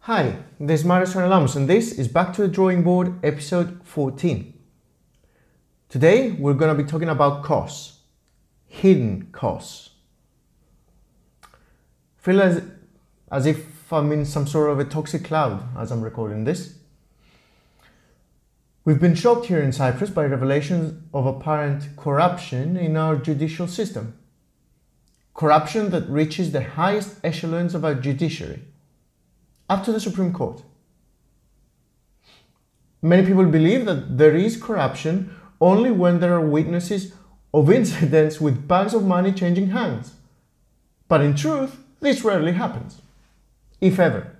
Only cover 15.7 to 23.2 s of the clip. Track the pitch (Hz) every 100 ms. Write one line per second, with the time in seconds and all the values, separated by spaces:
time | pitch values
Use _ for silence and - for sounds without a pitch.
15.7 | 127 113 117 110 117 110 104 110 175 -
16.7 | - _ _ _ _ _ _ _ _ _
17.7 | _ _ _ _ _ _ _ _ _ _
18.7 | _ - 151 175 165 240 240 - 175 139
19.7 | 123 131 123 202 190 147 135 131 139 147
20.7 | 180 160 160 - 143 131 131 156 151 147
21.7 | 143 - - - 139 175 180 - 123 147
22.7 | 180 165 156 160 156